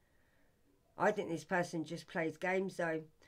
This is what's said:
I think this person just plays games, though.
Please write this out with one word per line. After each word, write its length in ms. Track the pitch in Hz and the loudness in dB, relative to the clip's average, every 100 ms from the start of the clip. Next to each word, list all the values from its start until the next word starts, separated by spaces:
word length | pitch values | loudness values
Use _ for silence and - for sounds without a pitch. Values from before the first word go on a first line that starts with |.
| _ _ _ _ _ _ _ _ _ - | _ _ _ _ _ _ _ _ _ 2
I 160 | 190 | 2
think 160 | 202 170 | 2 0
this 160 | 160 - | -4 0
person 400 | 185 175 170 156 | 0 2 -2 -4
just 240 | 165 - | -6 -4
plays 260 | 180 160 156 | -2 -2 0
games, 400 | 185 190 190 180 | 0 2 0 0
though. 280 | 170 160 160 - | 0 0 -6 -16